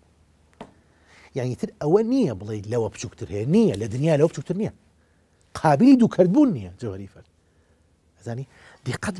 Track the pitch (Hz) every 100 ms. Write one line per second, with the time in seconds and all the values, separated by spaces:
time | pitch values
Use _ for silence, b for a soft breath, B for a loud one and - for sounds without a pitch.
0 | _ _ _ _ _ - - b b b
1 | b b b 131 123 120 196 - 147 190
2 | 226 269 185 95 107 107 98 120 107 -
3 | - - - 101 117 202 208 98 110 123
4 | 156 143 160 - - 185 214 - _ _
5 | _ _ _ _ _ - 156 139 247 262
6 | 226 - 180 233 285 139 92 90 117 95
7 | 98 - - _ _ _ _ _ _ _
8 | _ _ 120 117 135 b b b 123 113
9 | -